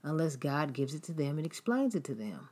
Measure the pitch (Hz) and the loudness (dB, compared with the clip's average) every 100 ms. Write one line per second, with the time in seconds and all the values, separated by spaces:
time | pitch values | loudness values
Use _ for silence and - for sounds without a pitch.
0 | 147 156 160 135 143 139 151 127 135 151 | 0 2 2 2 0 2 2 2 0 -2
1 | - 160 143 151 160 - - 247 269 202 | -6 -2 0 0 -4 -4 0 2 4 2
2 | 143 117 107 80 71 | -2 -4 -4 -8 -14